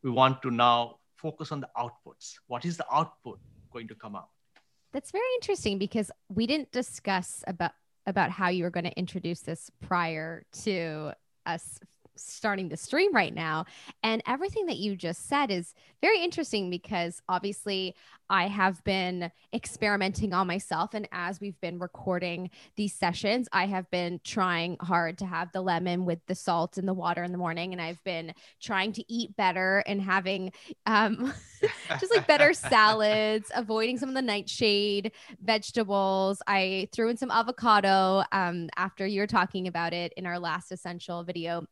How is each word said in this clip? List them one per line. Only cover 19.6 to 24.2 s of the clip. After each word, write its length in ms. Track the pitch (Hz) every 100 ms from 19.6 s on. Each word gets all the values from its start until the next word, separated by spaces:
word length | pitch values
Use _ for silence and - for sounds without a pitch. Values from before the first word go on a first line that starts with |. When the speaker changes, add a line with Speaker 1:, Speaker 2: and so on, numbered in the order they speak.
| - - 214 202 190 196 208
Speaker 2:
on 120 | 180 185
myself. 460 | 180 - 160 190
And 160 | 214 208
as 300 | 180 175 190
we've 180 | 202 185
been 160 | 175 175
recording 720 | 180 - - 180 175 170 180 - - -
these 160 | 208
sessions, 560 | - 277 - 214 240 233
I 140 | 190 190
have 240 | 190 180
been 300 | 180 175 175